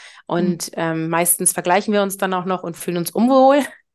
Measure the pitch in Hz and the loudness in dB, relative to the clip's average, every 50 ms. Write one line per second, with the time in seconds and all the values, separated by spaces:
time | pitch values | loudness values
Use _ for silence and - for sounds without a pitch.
0 | - - - - _ - 165 175 180 185 175 170 - - - 170 170 165 160 160 | -20 -20 -20 -18 _ -4 -2 0 0 0 -2 -2 -6 -8 -6 -4 -4 -4 -2 -4
1 | 160 165 165 165 175 - - - 185 - - 180 170 180 180 202 202 214 208 208 | -4 -2 0 0 0 0 -2 -2 -2 -2 -2 -2 0 2 2 2 2 2 0 0
2 | 196 196 190 - 196 190 185 180 170 190 185 180 - 175 170 - - 180 175 175 | 0 -2 -2 -4 -4 -2 -2 -4 -2 -4 -4 -4 -6 -8 -12 -8 -8 -6 -4 -4
3 | 165 - - 202 226 254 269 262 262 269 285 294 262 - - - _ _ | -4 -4 0 0 2 4 6 6 6 6 6 4 2 -2 -8 -18 _ _